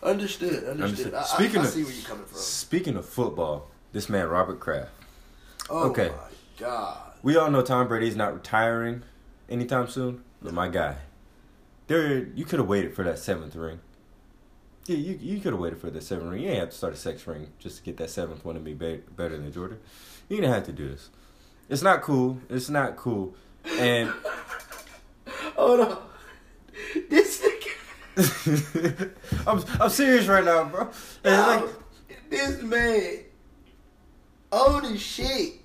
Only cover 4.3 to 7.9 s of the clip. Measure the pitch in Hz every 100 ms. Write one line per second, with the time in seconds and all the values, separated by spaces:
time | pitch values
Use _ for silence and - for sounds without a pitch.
4.3 | 87 92 92 - 73 65 - - - -
5.3 | - - - - 160 156 - 92 76 -
6.3 | - - - 117 120 98 - - - 131
7.3 | 160 156 143 123 127 127